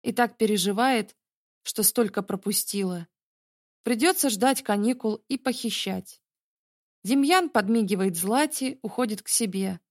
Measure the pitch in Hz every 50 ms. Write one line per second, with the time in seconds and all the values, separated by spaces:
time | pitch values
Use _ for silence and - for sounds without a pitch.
0 | - 240 190 247 240 233 - - 220 202 214 196 175 202 196 214 247 269 254 220
1 | - - - _ _ _ _ _ _ _ _ _ - - - 220 202 - - 247
2 | 226 196 - 208 196 - 196 190 - 202 208 - - - - 202 196 180 180 175
3 | 170 - _ _ _ _ _ _ _ _ _ _ _ _ _ _ - 233 247 220
4 | 285 359 370 - - 269 214 185 240 269 262 - - - 202 202 208 240 247 247
5 | - 214 214 - _ - 269 254 - 262 240 - - 220 - - - 196 190 185
6 | - - - _ _ _ _ _ _ _ _ _ _ _ _ _ _ _ _ _
7 | - 190 269 277 277 294 359 381 349 294 - 226 196 202 226 233 214 180 208 180
8 | 190 196 170 165 180 196 233 277 302 294 - - 262 262 262 - - 214 - -
9 | 254 208 214 190 - - - - 233 190 180 190 190 190 185 - _ _